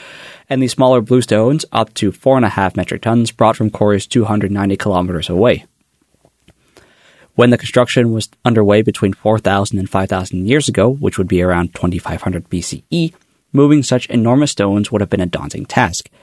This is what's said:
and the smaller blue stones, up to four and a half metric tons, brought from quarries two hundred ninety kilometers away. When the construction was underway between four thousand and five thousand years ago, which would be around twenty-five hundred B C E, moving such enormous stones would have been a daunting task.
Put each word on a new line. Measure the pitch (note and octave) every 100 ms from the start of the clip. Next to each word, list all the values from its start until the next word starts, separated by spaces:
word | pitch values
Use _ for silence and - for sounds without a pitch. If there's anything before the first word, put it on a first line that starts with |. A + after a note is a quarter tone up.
| - - - - -
and | C3
the | B2+
smaller | - B2+ B2+
blue | A2 B2+
stones, | - G#2+ A#2 D3+ -
up | A2+ A2
to | - G2+
four | - C3 C3
and | G#2+
a |
half | - F#2+ -
metric | F2+ -
tons, | A2+ A#2 A2+
brought | - A2 A2
from | G#2+
quarries | - G#2 G2 -
two | B2 G#2+
hundred | G#2+ G2+
ninety | G2+ G2+ G2
kilometers | G#2 F2+ F2+ E2+ -
away. | F2 A#2+ D2+ - _ _ _ _ _ _ _ _ _ _ _ _ _ _ _ _
When | - A#2+
the | A#2
construction | - B2 B2 C3 A#2+
was | A2 - _
underway | B2 A2+ G2+ G#2+
between | A2 - G2
four | - G#2+ A2
thousand | F#2+ G2 G2+ G2
and | G2
five | F#2+ F#2+
thousand | F#2 F#2 F#2 G2
years | D3 C#3
ago, | - A2+
which | C#3 G2+ -
would | F2+
be | F2+
around | F2+ F2 F2
twenty-five | - F#2 E2+ - E2
hundred | - F2 -
B | F2+
C | - C#2+ -
E, | E3+ D#3+ - _ _ _
moving | C#3 C#3+ D3+
such | B2+ B2+ -
enormous | A#2+ A2+ C3 D3
stones | - G2+ G2+ G#2
would | G#2+
have | G2+
been | G#2
a | F2
daunting | - - - -
task. | - G2+ E2+ - _